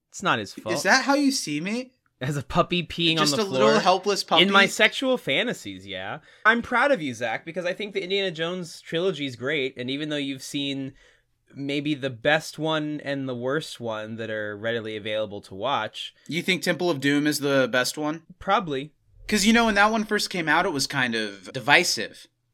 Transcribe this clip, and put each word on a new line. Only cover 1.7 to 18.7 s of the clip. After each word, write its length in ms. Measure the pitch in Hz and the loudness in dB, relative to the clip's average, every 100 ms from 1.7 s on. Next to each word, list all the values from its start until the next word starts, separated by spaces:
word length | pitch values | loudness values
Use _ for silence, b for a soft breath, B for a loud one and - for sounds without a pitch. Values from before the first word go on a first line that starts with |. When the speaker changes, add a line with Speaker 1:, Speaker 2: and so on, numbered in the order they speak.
| 233 254 _ _ - | -6 -8 _ _ -8
Speaker 1:
As 160 | 131 143 | -4 -4
a 60 | |
puppy 400 | - 175 165 175 | -2 0 2 0
peeing 340 | 156 - 165 160 | -2 0 2 4
Speaker 2:
Just 140 | 151 | 2
Speaker 1:
on 60 | 147 | 2
the 40 | |
Speaker 2:
a 20 | 196 | 0
little 220 | - 214 | 4 4
Speaker 1:
floor? 100 | 214 | 6
Speaker 2:
helpless 420 | 185 185 202 190 | 4 4 2 -2
puppy? 200 | - 170 | 2 4
Speaker 1:
In 80 | 196 | 6
my 140 | 196 202 | 6 6
sexual 520 | - 214 - 262 254 | 4 2 2 0 0
fantasies, 680 | - 143 127 120 101 92 | 0 0 0 -4 -10 -12
yeah. 360 | 98 92 98 147 b b 208 | -10 -10 -8 -10 b b 2
I'm 160 | 233 | 2
proud 300 | - 240 285 | 2 2 2
of 100 | 226 | 2
you, 100 | 143 | -2
Zach, 320 | 113 117 120 | -4 -4 -4
because 220 | 165 180 175 | -6 -6 -6
I 60 | |
think 180 | 190 208 | -6 -6
the 100 | 196 | -6
Indiana 260 | 175 196 196 | -2 -2 -2
Jones 500 | 160 165 185 165 - | -2 -4 -4 -8 -12
trilogy 460 | - 165 190 147 143 | -6 0 0 -2 -6
is 80 | 113 | -4
great, 400 | 131 156 131 - | -2 -2 -2 -4
and 140 | 123 | -6
even 180 | 139 156 | -4 -4
though 60 | 147 | -4
you've 260 | 139 131 | -4 -6
seen 500 | - 143 139 135 135 - b b b _ _ | -6 -6 -4 -4 -8 -12 b b b _ _
maybe 380 | 131 139 147 147 | -10 -4 -4 -2
the 140 | 139 131 | -4 -4
best 460 | 113 147 156 - - | -2 2 2 0 -6
one 420 | 156 156 151 151 | -2 -2 -4 -6
and 240 | 139 139 131 | -6 -6 -4
the 60 | 123 | -4
worst 440 | 127 151 156 - | -2 -2 -4 -8
one 340 | 117 107 110 113 | -6 -6 -6 -8
that 140 | 110 | -6
are 260 | 107 104 104 | -4 -6 -4
readily 400 | 113 117 110 107 | -4 -4 -4 -6
available 440 | 110 107 104 101 | -4 -2 -2 -6
to 120 | - 95 | -12 -6
watch. 580 | 120 123 107 - - _ b | -2 -2 -2 -8 -14 _ b
Speaker 2:
You 120 | 160 | -4
think 220 | 190 175 | 0 0
Temple 260 | 180 175 175 | 0 0 0
of 120 | 143 | 2
Doom 260 | 139 143 147 | 2 4 2
is 140 | 131 | 0
the 280 | 143 139 123 | 2 2 4
best 280 | 127 123 - | 2 0 -2
one? 240 | 151 160 - - | -4 -6 -10 -8
Speaker 1:
Probably. 540 | 190 214 170 | 0 0 0